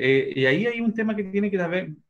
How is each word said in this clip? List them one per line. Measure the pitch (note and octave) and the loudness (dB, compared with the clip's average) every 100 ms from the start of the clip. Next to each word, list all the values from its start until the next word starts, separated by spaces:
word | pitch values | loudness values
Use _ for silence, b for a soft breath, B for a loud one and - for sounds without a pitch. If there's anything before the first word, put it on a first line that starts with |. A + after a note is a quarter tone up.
Eh, | C3 C3+ - | 2 2 2
y | C3+ C3 | 2 2
ahí | D3+ A#3 | 2 0
hay | A#3 | 0
un | A#3 | -2
tema | A3 A3 | 0 -2
que | G#3 | -2
tiene | F#3+ G3+ G#3 | -4 -2 0
que | F#3+ | -2
ver, | F3 F3+ E3 D3+ | -2 -4 -4 -12